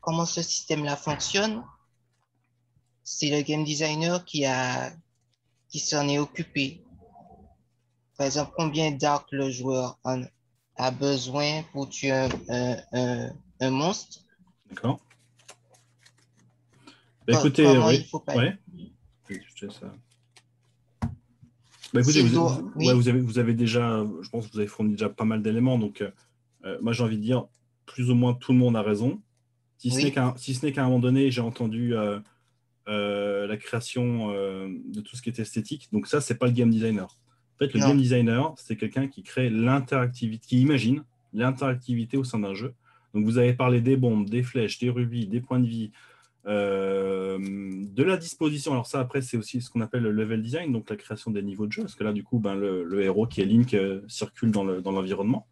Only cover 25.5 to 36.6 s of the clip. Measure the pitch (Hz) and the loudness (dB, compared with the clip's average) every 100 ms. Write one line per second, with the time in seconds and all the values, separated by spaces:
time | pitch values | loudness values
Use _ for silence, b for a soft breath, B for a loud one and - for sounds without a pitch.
25.5 | 113 127 127 107 - 101 - b _ _ | 2 2 2 -2 -4 -8 -8 b _ _
26.5 | _ 92 95 113 117 117 110 107 123 - | _ -12 -6 -4 0 0 -2 0 0 -2
27.5 | _ _ _ - - 123 120 123 123 - | _ _ _ -20 -6 2 4 4 0 4
28.5 | 127 123 113 104 104 120 190 _ _ _ | 6 6 4 0 0 0 -2 _ _ _
29.5 | _ _ _ 123 127 143 139 127 127 - | _ _ _ -2 2 2 2 0 -2 -6
30.5 | 127 151 139 127 127 123 131 139 120 117 | -4 -2 0 2 4 4 4 4 2 -4
31.5 | 113 117 113 120 113 104 101 104 b b | -2 -4 -2 -2 0 -2 -4 -10 b b
32.5 | _ _ _ - 104 101 101 101 101 101 | _ _ _ -6 -2 -2 0 -2 -2 -2
33.5 | 110 - 117 120 127 123 120 107 101 98 | -6 -6 -6 -4 -2 -2 -2 -4 -4 -4
34.5 | 95 95 90 - 104 107 123 - 123 110 | -6 -8 -10 -10 -12 -12 -10 -10 -8 -6
35.5 | - 107 151 - 208 202 147 139 - 127 | -6 -6 -10 -4 -4 0 -2 -2 0 2
36.5 | 123 | 4